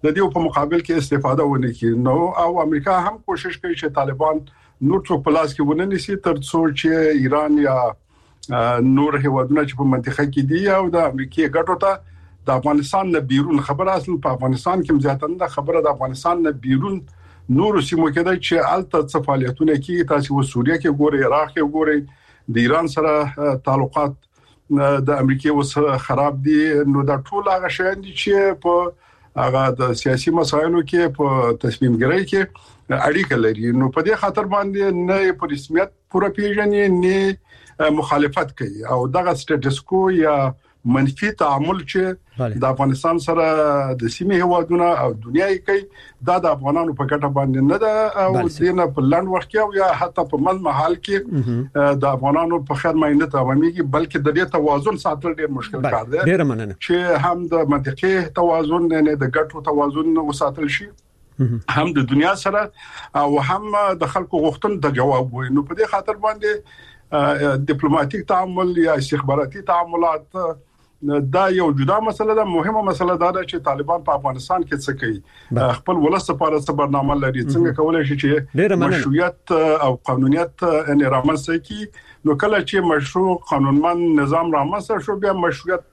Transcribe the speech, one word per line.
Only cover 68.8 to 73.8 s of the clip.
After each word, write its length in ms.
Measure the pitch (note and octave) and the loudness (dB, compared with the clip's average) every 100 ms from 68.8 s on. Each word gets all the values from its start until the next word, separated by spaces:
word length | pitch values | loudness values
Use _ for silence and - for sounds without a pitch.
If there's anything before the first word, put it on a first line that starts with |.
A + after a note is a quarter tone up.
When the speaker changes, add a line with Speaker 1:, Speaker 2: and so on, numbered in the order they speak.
| E3 | 2
Speaker 1:
یا 80 | D3+ | 2
استخباراتي 600 | C3+ D3 C#3 C#3 C3+ G3+ F#3+ | 0 -4 0 -2 -2 -6 -2
تعاملات، 520 | F3 E3+ E3+ E3+ D#3 D3 F#3 | 0 0 0 0 0 -6 -6
آه، 200 | F3 D3 _ _ _ _ C#3+ C#3+ C3+ | -6 -6 _ _ _ _ -2 -2 0
دا 80 | E3+ F#3+ F#3 | 2 2 2
یو 100 | E3+ C#3 | 2 0
جدا 200 | C3+ G3+ A3 | 2 0 0
مسله 280 | G#3 G#3+ G#3+ | -2 0 2
ده. 60 | |
مهمه 380 | G#3+ E3+ E3 A3 G#3 | 2 0 0 0 -2
مسله 280 | D3+ F3+ F3 | 0 0 2
دا 80 | F3+ F#3 | 0 0
ده 60 | F3 | -6
چې 160 | F3 D3 | -4 -2
طالبان 340 | C#3 | -4